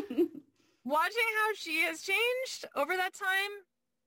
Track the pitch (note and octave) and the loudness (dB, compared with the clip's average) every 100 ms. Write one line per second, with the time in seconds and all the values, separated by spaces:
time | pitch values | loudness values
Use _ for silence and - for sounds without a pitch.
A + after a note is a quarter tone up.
0 | - B3 D#4+ - - _ _ _ A#3+ D4+ | 0 0 0 0 -20 _ _ _ -2 2
1 | F4 G#4+ A4+ G#4+ G#4+ G4+ E4+ D#4+ E4+ D#4+ | 2 2 0 2 2 0 -2 0 0 0
2 | - G4 A#4+ B4 C5 - - - C#4+ F#4 | -2 2 2 0 -4 -8 -8 -2 0 0
3 | F#4 - G4 F#4+ G4+ G#4 F#4 _ _ _ | -2 -2 0 0 0 -6 -16 _ _ _